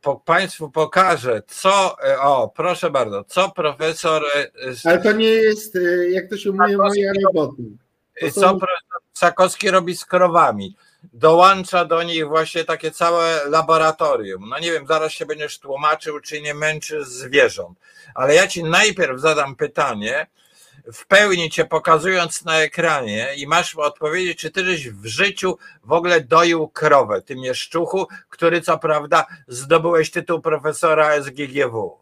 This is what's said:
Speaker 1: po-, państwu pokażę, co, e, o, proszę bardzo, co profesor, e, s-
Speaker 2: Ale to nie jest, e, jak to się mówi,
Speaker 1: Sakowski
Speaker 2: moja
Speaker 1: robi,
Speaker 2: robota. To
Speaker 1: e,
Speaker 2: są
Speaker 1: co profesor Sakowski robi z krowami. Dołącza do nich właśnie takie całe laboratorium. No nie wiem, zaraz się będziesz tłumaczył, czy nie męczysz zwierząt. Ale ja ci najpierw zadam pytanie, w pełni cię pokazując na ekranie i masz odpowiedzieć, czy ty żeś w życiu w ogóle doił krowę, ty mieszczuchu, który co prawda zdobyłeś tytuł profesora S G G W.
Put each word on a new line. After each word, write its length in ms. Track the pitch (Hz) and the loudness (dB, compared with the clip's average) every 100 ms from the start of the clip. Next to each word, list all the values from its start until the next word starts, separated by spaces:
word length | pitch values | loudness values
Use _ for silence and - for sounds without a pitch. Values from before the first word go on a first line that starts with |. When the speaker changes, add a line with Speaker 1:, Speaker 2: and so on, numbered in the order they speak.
Speaker 1:
po-, 140 | 143 135 | -4 -6
państwu 540 | - 170 190 - 151 | -2 -2 -2 -8 -8
pokażę, 680 | 156 151 185 190 156 123 110 - | -4 0 2 2 2 -2 -4 -6
co, 480 | - 185 196 185 - | -2 2 2 0 0
e, 160 | 135 135 | -2 2
o, 280 | 139 139 107 - | 2 2 0 -2
proszę 340 | 170 170 170 | -4 -2 -2
bardzo, 340 | 139 117 101 | -2 -2 -4
co 260 | - - 190 | -4 -2 -2
profesor, 720 | 185 156 139 160 160 165 156 147 143 | -2 -6 -2 -6 -2 -2 0 0 -2
e, 340 | 135 - 131 | -4 -10 -12
s- 160 | 123 165 | -6 0
Speaker 2:
Ale 160 | 175 | 2
to 100 | 214 | 2
nie 180 | 214 220 | 2 2
jest, 460 | 226 220 214 - 180 | 4 2 0 -6 -2
e, 340 | 180 180 175 | 0 0 0
jak 200 | 185 180 | -2 -4
to 80 | 202 | -6
się 140 | 202 | -4
mówi, 200 | 190 196 | 0 2
Speaker 1:
Sakowski 300 | 202 202 202 | 4 2 2
Speaker 2:
moja 120 | 196 | 0
Speaker 1:
robi, 100 | 196 196 | 2 2
Speaker 2:
robota. 380 | 180 139 - 113 104 _ _ _ - | 2 -2 -6 -16 -16 _ _ _ -8
To 60 | 160 | -6
Speaker 1:
e, 60 | |
Speaker 2:
są 100 | 202 | 2
Speaker 1:
co 60 | 190 | 4
profesor 520 | 190 185 175 _ - _ | 4 -2 -6 _ -16 _
Sakowski 580 | - 175 170 185 - 208 | 0 0 4 0 2 2
robi 260 | 185 175 170 | 2 0 -8
z 80 | - | -2
krowami. 720 | 180 180 165 147 104 98 - _ _ - | 2 4 4 2 0 -10 -14 _ _ -20
Dołącza 720 | 117 156 165 190 190 185 180 170 | 2 4 8 6 6 0 -2 0
do 180 | 165 | -2
nich 240 | 170 165 147 | -2 -4 0
właśnie 360 | 160 156 170 | 0 0 -4
takie 280 | 160 160 156 | -4 -4 -6
całe 480 | - 170 170 165 160 143 | -2 0 2 0 0 2
laboratorium. 1000 | 160 160 160 160 156 156 127 101 92 107 | 0 4 4 2 2 0 0 -4 -12 -10
No 100 | 139 | -8
nie 120 | 170 | -4
wiem, 160 | 160 139 | -4 -2
zaraz 240 | 160 156 | -2 -2
się 140 | - 151 | -6 -10
będziesz 340 | 151 147 - | -8 -10 -12
tłumaczył, 600 | 143 135 151 156 160 147 | -10 -4 -2 -2 -6 -12
czy 220 | - 151 | -12 -10
nie 120 | 151 | -10
męczysz 540 | 147 151 156 - 151 135 | -4 -4 -4 -8 -10 -10
zwierząt. 720 | 123 131 139 117 101 87 90 _ _ - - | -14 -2 2 2 0 -14 -18 _ _ -18 -4
Ale 200 | 135 156 | 2 4
ja 120 | 190 | 2
ci 160 | 175 | -2
najpierw 560 | 160 175 214 190 156 131 | 0 2 2 0 -2 0
zadam 360 | 156 151 139 127 | 0 0 -2 -4
pytanie, 720 | 147 - 139 107 107 139 160 _ _ _ _ _ 117 | -6 -2 -2 -2 -6 -6 -8 _ _ _ _ _ -20
w 140 | - - | -20 2
pełni 420 | 196 208 180 160 | 4 4 0 -2
cię 160 | - 156 | -2 -2
pokazując 800 | 160 170 160 175 185 170 - 165 | 0 2 2 2 -2 -2 -6 -2
na 120 | 160 | 0
ekranie 680 | 156 - 165 147 117 104 123 139 | 0 0 -2 -2 -4 -6 -6 -8
i 100 | 143 | 0
masz 280 | 165 170 160 | 0 0 -4
odpowiedzieć, 640 | 147 147 151 175 180 160 | -4 -2 -4 -2 -4 -6
czy 140 | 160 | -8
ty 140 | 190 185 | -6 -4
żeś 240 | 170 127 | -4 -6
w 160 | 101 110 | -14 -12
życiu 520 | 113 196 196 185 160 - _ | -4 -4 -2 -6 -6 -12 _
w 80 | 107 | 0
ogóle 300 | 165 175 170 | 2 4 2
doił 460 | 123 160 170 165 156 | 4 4 4 0 -4
krowę, 540 | - 151 143 110 101 | -2 4 4 4 -2
ty 140 | - 131 | -6 -10
mieszczuchu, 720 | 127 127 - 165 165 190 175 - _ | -8 -8 -6 -6 -4 -4 -4 -10 _
który 320 | - 170 170 | -2 0 0
co 160 | 160 160 | 0 -2
prawda 480 | 156 151 147 165 175 170 - | 0 -2 2 0 0 -12 -16
zdobyłeś 640 | 123 139 160 165 165 156 | -14 0 2 4 2 0
tytuł 300 | 175 156 165 | -4 -4 -4
profesora 720 | 160 151 151 151 165 156 151 | -2 -2 -4 0 2 4 4
S 160 | 151 139 | 2 -2
G 180 | 131 139 | -8 -6
G 220 | 135 131 | -2 -2
W. 280 | 113 92 - | -2 -8 -12